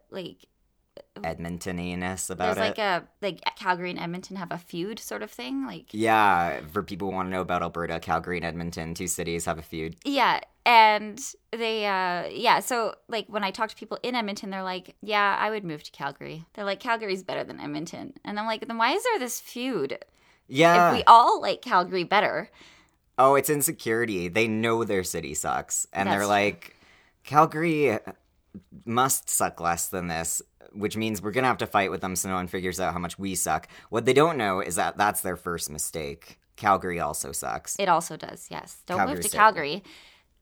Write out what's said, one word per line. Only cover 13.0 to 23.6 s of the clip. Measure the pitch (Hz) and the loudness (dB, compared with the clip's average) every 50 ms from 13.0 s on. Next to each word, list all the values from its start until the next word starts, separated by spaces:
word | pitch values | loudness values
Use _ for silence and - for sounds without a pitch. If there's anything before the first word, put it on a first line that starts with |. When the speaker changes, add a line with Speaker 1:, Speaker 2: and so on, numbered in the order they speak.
| _ | _
Speaker 1:
like, | - 233 214 196 - | -8 -6 -6 -6 -4
when | 208 214 202 | -4 -4 -4
I | 190 | -4
talk | 190 - 220 208 | -2 -4 -6 -6
to | - | -6
people | - 220 - 254 - - | -12 -10 -10 -8 -6 -4
in | 240 254 | -4 -2
Edmonton, | 247 220 202 202 - - 196 | -2 -4 -4 -6 -8 -8 -10
they're | 190 190 190 | -8 -8 -6
like, | 185 185 185 180 - - - | -6 -8 -8 -10 -14 -20 -14
"Yeah, | - 208 208 208 202 202 190 - | -6 0 2 2 4 4 2 2
I | - 214 | 0 0
would | 220 214 202 | 0 -2 -4
move | 170 151 151 - | -6 -8 -8 -10
to | - | -16
Calgary." | _ - 143 143 139 - 143 143 151 160 165 _ - | _ -8 -8 -8 -8 -8 -12 -12 -12 -12 -14 _ -12
They're | - 202 | -8 -4
like, | 202 196 196 | -4 -4 -4
"Calgary's | - 247 233 226 220 196 185 196 185 | -2 -2 -2 -2 0 -4 -4 -4 -4
better | - 139 143 143 | -6 -6 -6 -6
than | 135 - - | -8 -10 -12
Edmonton." | - 147 147 151 165 170 - - 95 - - - - | -10 -8 -6 -6 -8 -8 -10 -12 -14 -14 -16 -14 -12
And | - 208 | -8 -6
I'm | 208 214 | -4 -2
like, | 226 220 214 220 | -2 -4 -4 -6
"Then | - 226 | -8 -2
why | 226 226 247 | 0 2 2
is | 311 403 440 | 2 0 0
there | 508 440 | 0 0
this | 370 254 240 - - | 0 -2 -4 -6 -8
feud?" | - - - 240 247 269 247 175 139 131 - - - _ _ _ _ _ _ _ _ - | -10 -10 -8 -6 -4 -2 -2 -2 -2 -2 -6 -8 -12 _ _ _ _ _ _ _ _ -6
Speaker 2:
Yeah. | 127 139 165 170 170 175 175 170 | 2 6 6 8 8 8 6 6
Speaker 1:
If | 131 | 4
we | 113 - | 6 8
all | - 226 233 240 330 440 330 | 10 10 10 10 8 4 4
like | - 202 180 - | 2 -2 -2 -4
Calgary | - 247 214 185 180 180 185 185 170 | -4 0 2 2 2 2 -2 -2 0
better. | - 180 208 185 127 - 156 202 - _ - - - - _ _ _ _ _ _ _ - | 2 2 4 4 4 0 -2 -6 -8 _ -20 -20 -20 -20 _ _ _ _ _ _ _ 2
Speaker 2:
Oh, | - 131 135 139 | 6 6 8 8
it's | 139 131 - | 6 4 4
insecurity. | 151 147 | 2 2